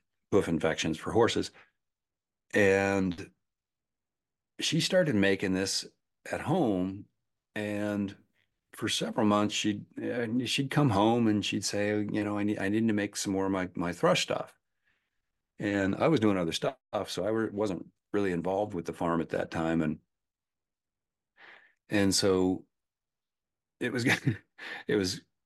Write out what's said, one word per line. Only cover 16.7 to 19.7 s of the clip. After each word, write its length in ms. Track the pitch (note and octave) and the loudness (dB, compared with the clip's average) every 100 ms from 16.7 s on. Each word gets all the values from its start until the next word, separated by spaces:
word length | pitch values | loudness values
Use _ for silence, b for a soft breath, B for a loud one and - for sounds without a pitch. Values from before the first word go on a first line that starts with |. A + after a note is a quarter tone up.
| - _ G#2+ G2 | -6 _ -6 -4
so 180 | - F#2 | -4 -2
I 40 | |
re-, 200 | A2 A2 | -2 -2
wasn't 340 | G2+ G#2+ E2+ - _ _ | -2 -2 -4 -10 _ _
really 180 | G#2 G2 | -2 0
involved 420 | F2 E2+ F#2+ G#2+ | -2 0 -2 -2
with 120 | G#2+ - | -4 -8
the 80 | |
farm 260 | E2 F2 E2 | -4 -2 0
at 100 | - | -2
that 220 | - - | -4 -4
time. 300 | E2+ D#2+ | -4 0